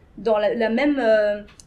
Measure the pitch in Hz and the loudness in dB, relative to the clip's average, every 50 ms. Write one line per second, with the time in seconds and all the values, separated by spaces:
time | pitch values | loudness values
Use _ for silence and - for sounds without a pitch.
0 | - _ - - 190 226 214 208 214 196 156 226 220 220 226 254 285 294 285 269 | -20 _ -20 -6 -2 0 0 0 0 0 0 0 -2 0 0 0 0 0 0 0
1 | 233 220 220 214 208 208 208 208 208 - - - - | 2 2 2 2 2 0 -2 -6 -10 -16 -20 -20 -20